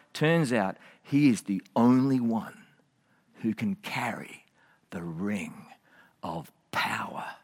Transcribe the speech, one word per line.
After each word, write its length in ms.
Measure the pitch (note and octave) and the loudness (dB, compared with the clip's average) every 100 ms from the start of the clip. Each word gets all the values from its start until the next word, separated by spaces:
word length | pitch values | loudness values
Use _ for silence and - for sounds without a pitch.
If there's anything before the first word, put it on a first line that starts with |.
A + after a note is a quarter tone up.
| _ | _
Turns 400 | - D3+ E3+ C#3+ | 0 2 4 4
out 240 | A#2 F#2+ - - - | 2 0 -4 -16 -20
he 240 | - C#3 D3 | -2 4 4
is 140 | G#2+ | 4
the 200 | - F#2+ - - | 0 -4 -2 4
only 460 | A#2+ B2+ C3+ C3 | 6 6 4 2
one 320 | A#2 A2 G2 - - _ _ _ _ _ _ - | 0 -2 -6 -14 -20 _ _ _ _ _ _ -6
who 140 | A2+ G#2+ | -4 -2
can 180 | G#2 | -2
carry 720 | F#2+ - C3 B2 E2 - - _ _ _ _ - | -4 -6 -6 -6 -6 -10 -18 _ _ _ _ -14
the 100 | F2+ | -10
ring 640 | E2+ D#2+ G2+ G#2 D#2 - - - _ _ _ _ | -8 -6 -4 -4 -6 -12 -20 -20 _ _ _ _
of 300 | - E3+ - _ - | -10 -10 -10 _ -8
power. 560 | - - - - - - - | -4 -4 -4 -8 -10 -12 -14